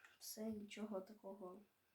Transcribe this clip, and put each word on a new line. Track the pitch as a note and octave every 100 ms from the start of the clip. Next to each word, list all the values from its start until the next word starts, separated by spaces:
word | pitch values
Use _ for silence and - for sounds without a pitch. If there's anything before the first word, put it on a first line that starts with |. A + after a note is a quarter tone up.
| - -
все, | - G#3+
нічого | A3 G#3+ G3+ G#3 G#3+ G3
такого | F#3+ G#3+ G3 G3 F3+ F#3 G#3 - _